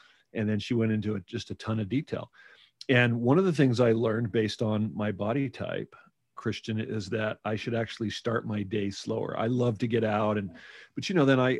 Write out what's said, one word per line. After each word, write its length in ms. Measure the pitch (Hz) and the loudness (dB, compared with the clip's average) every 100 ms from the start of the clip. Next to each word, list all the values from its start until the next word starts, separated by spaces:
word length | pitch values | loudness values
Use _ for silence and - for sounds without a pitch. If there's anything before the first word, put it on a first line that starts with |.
| _ _ _ | _ _ _
and 120 | 113 107 | -4 -2
then 100 | 107 | -2
she 160 | - | 0
went 180 | 120 113 | 0 2
into 240 | 107 104 107 | 0 -2 -4
it, 100 | - | -6
just 240 | 117 - | -10 -8
a 40 | |
ton 260 | 104 - 110 | -8 -4 -4
of 80 | 98 | -2
detail. 420 | 127 - - - _ - - _ _ - | -4 -4 -8 -10 _ -20 -20 _ _ 2
And 300 | 123 123 117 | 4 4 2
one 180 | 120 156 | 4 4
of 80 | 196 | 4
the 60 | |
things 260 | 135 131 120 | 4 4 6
I 120 | 120 | 4
learned 400 | 113 117 110 117 | 4 2 0 0
based 300 | 117 110 - | 2 0 0
on 300 | 110 107 107 | 0 0 -2
my 160 | 98 104 | -2 -4
body 380 | 95 104 135 135 | -2 -2 -2 -2
type, 480 | - - 50 - - _ _ _ - | -6 -6 -6 -8 -14 _ _ _ -6
Christian, 420 | 113 104 - 110 | -4 -4 -4 -4
is 300 | - 110 92 | -4 -6 -4
that 300 | 110 107 - | -4 -4 -4
I 120 | 104 107 | -4 -4
should 180 | - | -2
actually 360 | 113 110 - 110 | -2 -4 -4 -6
start 360 | - 117 117 113 | -4 -2 -2 -2
my 160 | 107 | -4
day 280 | 95 107 101 | -2 -2 -4
slower. 460 | 98 - 110 107 - | -6 -6 -4 -2 -2
I 120 | 113 | 0
love 280 | 123 123 107 | 2 2 0
to 100 | 120 | 0
get 160 | 113 | 0
out, 340 | 110 107 107 104 | 2 2 2 0
and, 140 | 98 - - - - | -2 -10 -20 -20 -14
but, 140 | - - | -10 -2
you 80 | 180 | 4
know, 80 | |
then 160 | 135 131 | 4 6
I, 180 | 127 | 4